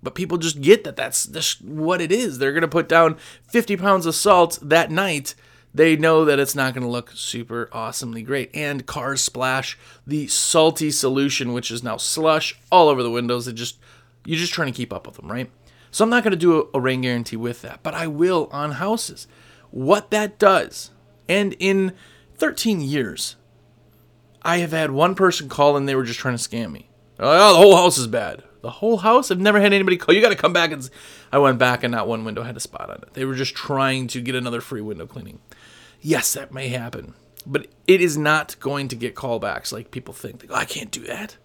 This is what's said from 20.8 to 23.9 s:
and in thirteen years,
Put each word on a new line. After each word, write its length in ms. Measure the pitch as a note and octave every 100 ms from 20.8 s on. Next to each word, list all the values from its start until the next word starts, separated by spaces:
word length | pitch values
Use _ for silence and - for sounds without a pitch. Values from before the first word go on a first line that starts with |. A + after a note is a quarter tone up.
| - _ _ _ -
and 280 | F#3+ G3+ -
in 360 | F#3+ G3 F#3+ F3+ - _ _ -
thirteen 460 | D#4 - A3+ F#3+
years, 540 | C3+ D3 A2 - - - _ _ _ _ _